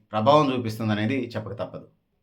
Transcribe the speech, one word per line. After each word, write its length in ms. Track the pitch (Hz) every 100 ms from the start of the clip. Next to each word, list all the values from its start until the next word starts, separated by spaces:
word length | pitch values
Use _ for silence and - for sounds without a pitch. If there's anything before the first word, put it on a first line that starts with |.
| _
ప్రభావం 420 | 107 110 151 143
చూపిస్తుంది 380 | 127 110 110 110
అనేది 400 | 104 110 135 113 110
చెప్పక 180 | 101
తప్పదు. 340 | 98 - 80 - _ _ _